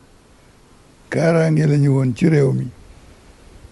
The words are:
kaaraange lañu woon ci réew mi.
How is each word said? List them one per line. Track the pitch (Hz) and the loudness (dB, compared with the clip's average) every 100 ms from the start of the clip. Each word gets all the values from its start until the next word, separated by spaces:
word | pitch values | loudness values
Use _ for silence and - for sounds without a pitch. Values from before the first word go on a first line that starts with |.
| _ - _ _ _ _ _ - _ _ - | _ -20 _ _ _ _ _ -20 _ _ -8
kaaraange | 131 165 165 160 156 156 | -2 0 0 0 0 0
lañu | 147 143 | 2 2
woon | 135 131 113 | 0 -2 -2
ci | 170 | 0
réew | 151 139 | 2 0
mi. | 131 131 - - - - - - - - - - | -2 -8 -14 -20 -20 -20 -20 -20 -20 -20 -20 -20